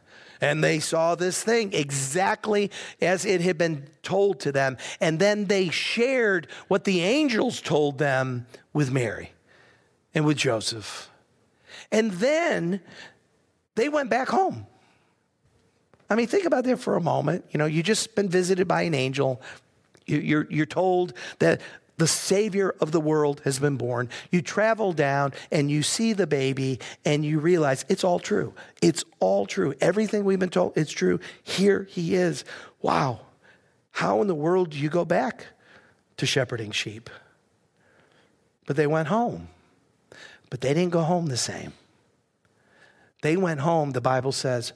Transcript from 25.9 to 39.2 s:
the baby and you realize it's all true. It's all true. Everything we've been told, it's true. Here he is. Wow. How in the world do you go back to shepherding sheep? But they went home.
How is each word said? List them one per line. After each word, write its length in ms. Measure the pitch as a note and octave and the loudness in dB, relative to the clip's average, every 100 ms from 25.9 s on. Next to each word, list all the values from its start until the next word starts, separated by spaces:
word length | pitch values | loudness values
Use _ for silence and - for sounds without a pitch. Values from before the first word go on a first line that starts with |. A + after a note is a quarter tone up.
| - A3+ | 0 0
the 120 | G#3 E3+ | 2 0
baby 540 | D3 C3+ C3+ C3+ B2+ - - | 0 0 0 -2 -4 -8 -6
and 220 | - D3 D3+ | 0 2 2
you 120 | D#3 | 2
realize 440 | D3+ F3+ D3 - - | 4 4 4 2 0
it's 140 | F#3+ | 0
all 140 | F#3 F3 | 2 0
true. 360 | - G#3 D3 - - - | 0 -2 -2 -8 -20 0
It's 240 | E3+ - - - | 2 2 -4 -2
all 260 | F#3 G3 | 2 2
true. 300 | G3+ - E3+ C3+ | 0 -2 -2 2
Everything 420 | E3 F#3+ A3 G#3+ | 2 2 2 0
we've 140 | G3 F#3+ | 2 2
been 100 | F#3 | 2
told, 300 | F3+ - - | 0 0 0
it's 140 | D3+ | -2
true. 280 | - F#3 F3+ - - | 0 0 0 -2 -16
Here 440 | - - G3 F#3+ F#3+ | -6 2 4 4 0
he 240 | - E3 | -4 0
is. 320 | F#3 F3+ C#3+ - - - - | 2 2 0 -8 -16 -20 -6
Wow. 400 | - E3 D3 A2 - _ _ _ _ _ _ | 0 2 0 -2 -12 _ _ _ _ _ _
How 320 | - E3+ G3+ | -4 0 2
in 60 | G#3+ | 2
the 60 | |
world 360 | D#3 D#3 F#3 F3+ | 0 0 2 0
do 80 | D3 | -2
you 100 | D3 | -2
go 160 | E3+ | -2
back 440 | E3 F3 B3+ - - - _ - _ _ _ - | 0 0 0 -6 -14 -20 _ -20 _ _ _ -6
to 80 | |
shepherding 460 | C3+ C#3+ B2+ A#2 G#2 | -2 0 -2 -4 -8
sheep? 400 | G#2 - G#2 - - - _ _ _ _ _ _ _ _ _ _ _ _ _ | -8 -8 -10 -16 -20 -20 _ _ _ _ _ _ _ _ _ _ _ _ _
But 120 | - D3 | -4 0
they 100 | D3 | 2
went 220 | D#3+ D3+ | 0 0
home. 400 | G#3+ | 0